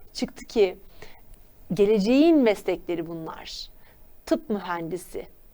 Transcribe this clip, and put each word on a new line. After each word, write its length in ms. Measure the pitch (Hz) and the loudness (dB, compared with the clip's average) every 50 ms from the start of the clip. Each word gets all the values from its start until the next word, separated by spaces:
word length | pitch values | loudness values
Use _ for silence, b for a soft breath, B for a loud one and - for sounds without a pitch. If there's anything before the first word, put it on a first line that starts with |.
| B - - | B -16 -10
çıktı 320 | - 247 - - - - | -8 -8 -8 -8 -10 -14
ki 340 | - - 240 202 185 185 - - B B B B B B B - - - - - - - - - - 185 | -4 2 2 2 2 2 -2 -14 B B B B B B B -20 -20 -20 -20 -20 -20 -20 -18 -10 -4 0
geleceğin 640 | 156 202 202 220 214 190 214 247 269 302 339 330 302 | 2 4 4 4 4 4 4 4 6 6 6 6 6
meslekleri 680 | 254 220 202 202 - - 180 170 - - 175 165 165 | 6 4 2 2 0 -4 -4 -4 -4 -6 -6 -6 -6
bunlar. 600 | 160 170 165 160 156 - - - - - - - - b b b b b b - - - - - | -8 -10 -10 -10 -12 -12 -14 -14 -14 -14 -14 -14 -16 b b b b b b -20 -20 -20 -16 -4
Tıp 240 | - 320 320 - - | -2 -2 -2 0 -2
mühendisi, 760 | 220 202 180 185 175 170 165 160 185 175 - - - 156 - - - - - - | -4 -4 -4 -4 -6 -6 -6 -6 -8 -8 -10 -10 -14 -14 -14 -16 -18 -20 -20 -20